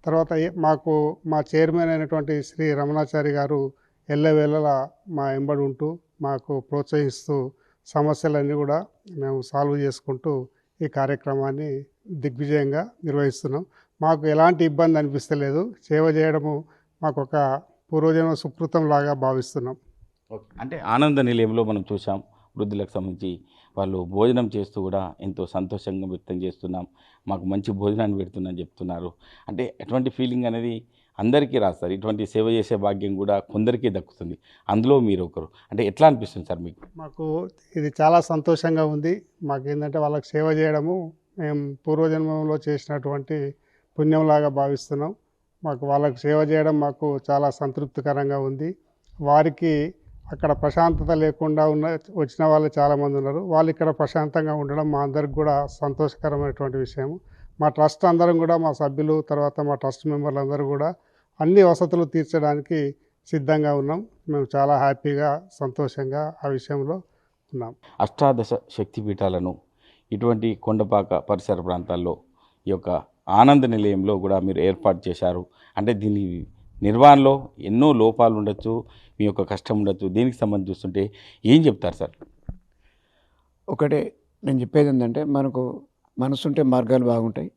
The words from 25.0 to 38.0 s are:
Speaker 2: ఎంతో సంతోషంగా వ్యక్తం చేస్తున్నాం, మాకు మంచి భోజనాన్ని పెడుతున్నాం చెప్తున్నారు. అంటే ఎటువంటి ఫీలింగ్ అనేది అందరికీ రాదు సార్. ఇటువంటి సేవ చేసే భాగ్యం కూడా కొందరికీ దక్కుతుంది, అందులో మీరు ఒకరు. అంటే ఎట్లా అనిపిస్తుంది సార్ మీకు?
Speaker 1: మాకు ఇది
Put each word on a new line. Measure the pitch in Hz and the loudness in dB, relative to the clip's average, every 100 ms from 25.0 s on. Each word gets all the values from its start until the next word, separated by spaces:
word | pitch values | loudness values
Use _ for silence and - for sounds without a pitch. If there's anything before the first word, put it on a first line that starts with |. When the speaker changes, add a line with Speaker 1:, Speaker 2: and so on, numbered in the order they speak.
| 92 - | -6 -10
Speaker 2:
ఎంతో | 98 95 90 | -10 -8 -6
సంతోషంగా | 92 92 104 - 95 95 | -6 -6 -8 -8 -8 -8
వ్యక్తం | 90 - 90 | -10 -8 -8
చేస్తున్నాం, | 92 - 92 90 90 _ _ _ - | -8 -8 -10 -8 -10 _ _ _ -8
మాకు | 95 | -6
మంచి | 92 98 101 | -4 -4 -4
భోజనాన్ని | 98 101 107 107 98 | -2 -2 0 -2 -2
పెడుతున్నాం | 90 - 92 87 | -6 -8 -8 -8
చెప్తున్నారు. | 85 _ 90 85 87 - - - - | -12 _ -10 -8 -10 -14 -20 -20 -12
అంటే | 104 127 - | -8 -8 -10
ఎటువంటి | - 127 127 | -6 -4 -4
ఫీలింగ్ | - 127 123 | -4 -4 -2
అనేది | 120 117 117 113 117 _ _ - | -2 -4 -6 -8 -14 _ _ -4
అందరికీ | 107 143 135 131 | 2 2 2 0
రాదు | 98 90 | 0 -2
సార్. | 87 | -6
ఇటువంటి | 98 107 107 104 | -6 -4 -4 -4
సేవ | 110 110 | -2 0
చేసే | 113 104 107 | 0 0 -2
భాగ్యం | 101 98 101 98 | -2 -2 -4 -4
కూడా | 101 101 | 0 -2
కొందరికీ | - 107 110 123 127 | -2 -2 0 0 -2
దక్కుతుంది, | 95 85 _ 85 87 _ _ - | -4 -10 _ -14 -14 _ _ -2
అందులో | 104 120 139 | 0 4 4
మీరు | 113 95 | 4 0
ఒకరు. | 85 85 80 _ _ | -4 -10 -14 _ _
అంటే | 104 104 | -4 -4
ఎట్లా | 101 156 | 4 4
అనిపిస్తుంది | 127 107 101 82 | 4 -6 -12 -8
సార్ | 85 | -8
మీకు? | 85 - - 165 | -8 -14 -20 -20
Speaker 1:
మాకు | 156 - 156 160 185 _ _ 170 | -20 -10 -6 -6 -6 _ _ -6
ఇది | 147 - | -6 2